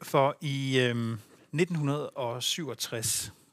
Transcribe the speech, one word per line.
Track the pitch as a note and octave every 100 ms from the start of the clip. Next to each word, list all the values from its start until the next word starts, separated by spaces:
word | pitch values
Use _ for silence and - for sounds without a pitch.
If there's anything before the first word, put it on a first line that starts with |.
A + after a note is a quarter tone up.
For | - D3+ C3+ -
i, | D3 C#3 C3+ C3
øhm, | B2 A#2+ A2+ A2 - - _
nitten | D3 F3 E3
hundrede | C#3+ D3 C3
og | - B2 A#2+
syvogtres, | - - D3 A2+ - A#2 A2 - - - _